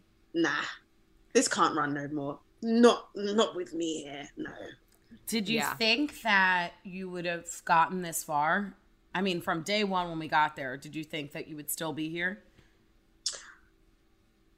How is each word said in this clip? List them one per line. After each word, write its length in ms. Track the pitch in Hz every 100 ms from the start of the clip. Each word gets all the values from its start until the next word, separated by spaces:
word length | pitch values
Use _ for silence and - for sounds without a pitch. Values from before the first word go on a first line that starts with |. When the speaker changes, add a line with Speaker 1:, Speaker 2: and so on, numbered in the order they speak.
| _ _ _
Speaker 1:
"Nah, 300 | 165 151 147 - - _ _ _ _ _
this 160 | 233 269
can't 280 | 208 165 160
run 180 | 143
no 140 | 143 143
more. 320 | 151 139 143 _ _
Not, 460 | 226 226 240 190 -
not 400 | 202 202 208 202
with 180 | 175 180
me 280 | 160 165 156
here, 240 | 143 143 143 -
no." 180 | 151 151 - - _ _ _ 233 -
Speaker 2:
Did 220 | 226 196
you 80 | 226
Speaker 3:
Yeah. 180 | 143 135
Speaker 2:
think 460 | 226 233 294 -
that 500 | 226 196 185 180 175 -
you 240 | 202 185 185
would 160 | 180 170
have 200 | 170 - -
gotten 380 | - 165 180 185
this 220 | 170 151
far? 520 | - 147 151 185 202 - _ _ _
I 60 | 180
mean, 220 | 196 175
from 200 | 180 165
day 220 | 156 208
one 240 | 202 185 175
when 100 | 160
we 80 | 156
got 300 | 156 151 -
there, 200 | 135 135
did 160 | 151 147
you 80 |
think 280 | 147 160 143
that 140 | 165 151
you 60 | 151
would 140 | 143
still 220 | - 165
be 160 | 147 156
here? 340 | 170 180 208 - _ _ _ _ _ _ _ - - - - _ _ _ _ _ _ _ _ _